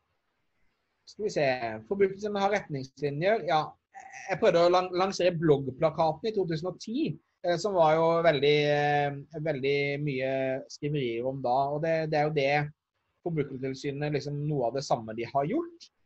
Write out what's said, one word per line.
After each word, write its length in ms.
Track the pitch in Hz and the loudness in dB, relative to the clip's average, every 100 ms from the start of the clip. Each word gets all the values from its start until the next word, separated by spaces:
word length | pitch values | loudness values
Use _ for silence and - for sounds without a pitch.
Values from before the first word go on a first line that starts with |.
| _ _ _ _ _ _ _ _ _ _ - | _ _ _ _ _ _ _ _ _ _ -20
skal 160 | - | -8
vi 60 | 208 | -4
se. 180 | 170 139 127 117 110 110 | 0 2 0 -4 -8 -6
Forbrukerne 500 | 202 196 196 208 208 | 0 0 0 -6 0
har 140 | 196 | 0
retningslinjer. 880 | 202 - 139 131 - 143 143 180 220 180 | 0 -4 -10 -10 -8 -6 -2 0 0 0
Ja, 160 | 156 147 - _ - - - - | -2 -2 -10 _ -20 -20 -16 -8
jeg 100 | 190 | 2
prøvde 220 | 220 170 | 4 6
å 80 | 175 | 6
lan-, 220 | 180 180 | 4 2
lansere 380 | 180 190 190 180 | 0 0 2 0
bloggplakaten 960 | 165 165 135 131 127 160 151 165 151 226 | 2 4 4 2 -2 0 2 0 0 -2
i 40 | 214 | -2
to 80 | 175 | -2
tusen 220 | 160 180 | -4 -6
og 80 | - | -8
ti, 300 | - 247 269 - _ _ | -8 -4 -4 -6 _ _
eh, 140 | 175 170 | -2 0
som 160 | 214 | 0
var 220 | 190 160 160 | 4 4 6
jo 120 | 165 165 | 4 4
veldig, 340 | 170 147 143 147 147 | 4 4 4 4 4
eh, 480 | 147 147 147 143 139 147 160 | 2 2 2 0 -4 -10 -6
veldig 360 | 156 139 135 143 143 143 | -4 -2 0 0 0 -2
mye 280 | 147 127 131 135 131 131 - | -2 -2 -2 0 -2 -4 -8
skriverier 580 | - 147 147 123 113 127 | -8 -4 -2 -2 -2 -4
om 140 | 135 | -4
da. 140 | 123 127 139 | 0 0 0
Og 100 | 147 | -2
det, 120 | 165 160 160 | -2 -2 0
det 80 | 151 | 0
er 80 | 151 | 0
jo 80 | 156 | 2
det 140 | 139 147 147 - _ _ _ _ | 2 2 0 -8 _ _ _ _
Forbrukertilsynet, 880 | 175 156 131 131 135 135 143 139 147 | -4 -4 -4 -6 -8 -6 -6 -4 -4
liksom 220 | 147 139 143 147 | -4 -4 -4 -2
noe 220 | 147 117 | -2 -2
av 80 | - | -2
det 80 | - | -2
samme 260 | 135 110 113 | -4 -4 -8
de 80 | 117 | -4
har 180 | 139 | -2
gjort. 440 | 147 285 339 - - _ | -2 -2 -4 -12 -20 _